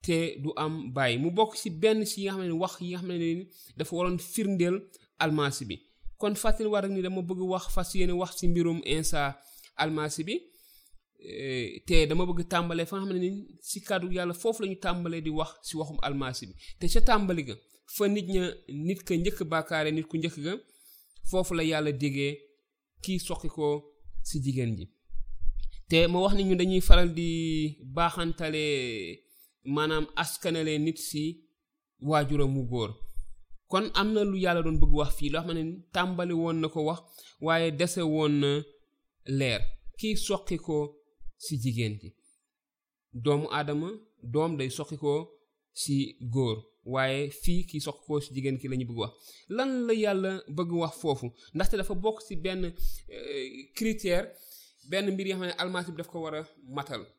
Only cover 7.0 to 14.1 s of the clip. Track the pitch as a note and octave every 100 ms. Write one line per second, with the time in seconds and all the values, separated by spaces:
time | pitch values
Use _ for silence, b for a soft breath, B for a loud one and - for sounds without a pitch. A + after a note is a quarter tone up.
7 | F#3 F#3+ F3 F3+ F#3 F#3 - - F3 F#3
8 | F3+ F3 F3+ - F3 E3+ E3+ E3 - D3+
9 | D#3 D#3 C#3+ C#3 B B B - D#3 D#3
10 | D3+ D3+ D#3+ C#4+ - b b b b -
11 | _ _ - F#2+ C3+ B2+ A#2 - - E3
12 | D3+ D#3+ F3+ E3+ E3 F3 E3+ E3 E3 G3
13 | G3 F3+ F3+ G3+ - - - G3+ - F#3+
14 | F3+